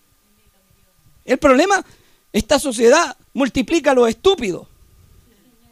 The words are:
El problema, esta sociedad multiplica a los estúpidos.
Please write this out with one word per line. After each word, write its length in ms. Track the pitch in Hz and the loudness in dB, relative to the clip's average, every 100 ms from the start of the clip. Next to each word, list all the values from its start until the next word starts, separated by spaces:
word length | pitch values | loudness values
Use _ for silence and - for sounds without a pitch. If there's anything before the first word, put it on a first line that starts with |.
| _ _ _ _ _ _ _ _ _ _ _ _ | _ _ _ _ _ _ _ _ _ _ _ _
El 140 | - 254 | -4 0
problema, 460 | 294 254 370 392 - _ _ _ _ | 2 2 2 -2 -4 _ _ _ _
esta 260 | 208 - 285 | -6 -2 -2
sociedad 580 | 285 220 233 294 320 - _ | -4 0 2 2 0 -8 _
multiplica 580 | - 262 277 226 339 285 | -6 -4 -4 -2 -2 0
a 40 | |
los 140 | 262 233 | 2 0
estúpidos. 600 | 220 370 381 220 160 - _ _ _ _ _ _ _ _ _ 240 | 0 -2 -2 -4 -10 -14 _ _ _ _ _ _ _ _ _ _